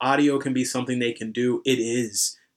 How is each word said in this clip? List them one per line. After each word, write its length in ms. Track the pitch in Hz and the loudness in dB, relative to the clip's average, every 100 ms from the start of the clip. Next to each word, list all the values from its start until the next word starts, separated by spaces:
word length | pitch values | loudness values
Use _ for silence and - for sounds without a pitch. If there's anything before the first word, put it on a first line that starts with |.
audio 400 | 127 139 147 139 | 0 4 4 2
can 140 | 135 | 0
be 100 | 127 | -2
something 340 | 127 127 127 123 | 0 -2 -2 -2
they 140 | 120 | -2
can 180 | 117 113 | -4 -6
do, 320 | 113 123 117 | -2 0 0
it 140 | 135 127 | 0 0
is. 580 | 113 123 113 110 - - _ | 0 -2 -2 -2 -4 -6 _